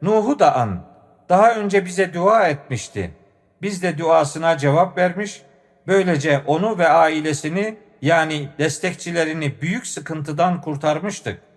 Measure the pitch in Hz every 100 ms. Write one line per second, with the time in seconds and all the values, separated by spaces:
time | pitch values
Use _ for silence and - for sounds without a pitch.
0 | 180 220 214 285 160 127 113 90 - -
1 | _ _ - 180 220 226 208 202 180 180
2 | 185 170 185 226 185 143 - 127 - -
3 | 87 76 _ _ _ _ 202 190 185 151
4 | 165 160 147 156 165 165 143 147 180 185
5 | 180 175 202 - - _ _ _ - 196
6 | 185 160 151 139 143 156 208 214 165 160
7 | 160 156 156 151 156 180 214 214 - _
8 | 135 165 156 151 139 - 156 147 185 -
9 | 180 170 156 160 151 143 143 180 - -
10 | 147 160 147 151 180 175 - 143 156 151
11 | 190 202 - 98 _